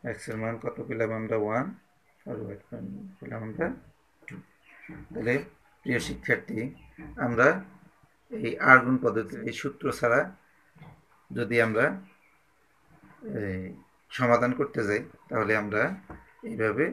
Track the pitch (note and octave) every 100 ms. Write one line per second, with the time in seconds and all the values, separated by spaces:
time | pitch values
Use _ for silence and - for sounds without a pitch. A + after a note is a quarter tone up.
0 | - G#2+ - A2 A2+ A#2 B2+ - A#2 A2
1 | A2 A2 A2 A2 G#2+ A2+ E3+ - _ _
2 | _ _ - A2 G#2+ G2+ - - - G2
3 | - - - A2 A2 A2 E3 C4+ - _
4 | _ _ - - - _ _ - - -
5 | - - A2 C3+ - - _ _ - A#2+
6 | - - - A#2+ - A2 B2+ - - -
7 | - - A#2+ A#2 C3+ F#3 - - - _
8 | _ _ _ A3+ A#2 - - C3 A#2+ C3
9 | B2 G#2+ G#2+ - A2+ A2+ C#3+ - C3+ -
10 | A#2 B2+ D3+ - _ _ _ - - -
11 | _ _ _ A#2+ G#2+ A#2+ A2+ A2 C#3 F#3+
12 | - _ _ _ _ _ _ _ _ -
13 | - - A3+ B2 G2+ F#2 F#2 - - _
14 | _ - B2 A#2+ B2 B2+ C#3 - G#2 G#2
15 | - - - C3 G#2 G#2+ G#2 G#2 C#3 F#3+
16 | - - - _ A#3 A3+ A2 G#2+ D#3